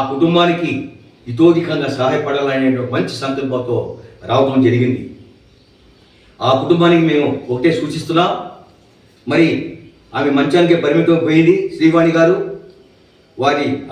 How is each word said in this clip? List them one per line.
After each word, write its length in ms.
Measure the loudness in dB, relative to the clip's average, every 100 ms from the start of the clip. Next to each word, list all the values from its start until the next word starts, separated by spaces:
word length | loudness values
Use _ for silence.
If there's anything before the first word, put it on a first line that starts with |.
| 0
కుటుంబానికి 640 | 0 2 4 2 0 -4 -6 -8 -16 -20 _ -12
ఇతోధికంగా 560 | 2 4 4 0 -4 -4 -2
సహాయపడాలనే 720 | -2 -2 -2 -2 -2 0 0 -2
ఒక 60 | -4
మంచి 200 | -4 -4 -6
సంకల్పంతో 560 | -6 -6 -4 -6 -4 -4 -6 -12 -20 -18 -2
రావడం 320 | 0 2 2 2
జరిగింది. 360 | 2 0 -2 -8 -18 -20 _ _ _ _ _ _ _ _ _ _ _
ఆ 100 | 0 0
కుటుంబానికి 420 | 2 2 4 4 4
మేము 180 | 2 0 -4 -6
ఒకటే 200 | 0 0 0
సూచిస్తున్నాం, 520 | -4 -6 -2 0 0 -2 -10 -16 -20 _ _ _ _ _ -4
మరి 220 | 0 2 0 -8 -14 -20 _ _ -4
ఆమె 140 | 0 0
మంచానికే 380 | 2 2 2 2
పరిమితం 340 | 2 0 2 0 2
పోయింది 280 | 2 4 2 -2 0
శ్రీవాణి 360 | 2 4 2 2
గారు. 180 | 2 2 -4 -10 -16 -20 _ _ _ _ _ -4
వారి 280 | -2 0 -4 -6 -4